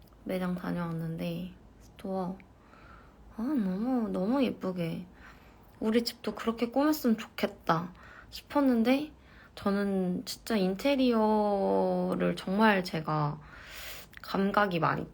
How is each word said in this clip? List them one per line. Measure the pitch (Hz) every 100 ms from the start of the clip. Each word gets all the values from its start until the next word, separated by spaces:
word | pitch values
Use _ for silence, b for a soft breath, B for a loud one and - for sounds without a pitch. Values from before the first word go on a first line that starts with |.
| - -
매장 | - 185 180
다녀왔는데 | 180 180 175 170 165 165 165 175 170 180 - - -
스토어, | - - 196 190 180 190 - B B B B B B B - -
아, |
너무, | 233 302 190 185 240 254 214
너무 | 185 190 269
예쁘게, | 226 - 190 180 165 170 - B B B B B B -
우리 | 220 226
집도 | 233 - -
그렇게 | 208 - 226 233
꾸몄으면 | 254 294 302 254 220
좋겠다 | - - - - - 165 180 B B B B
싶었는데, | - - 294 277 240 226 269 302 B B B B
저는 | - 202 196 202 196 180 180
진짜 | - - - 220
인테리어를 | 185 190 277 277 254 233 214 214 208 202 196 196 185 185 180 180 175
정말 | 175 - 190 220 196
제가 | 185 165 156 156 147 151 B B B B B B B -
감각이 | - 185 196 202 208 175
많이 | 147 - -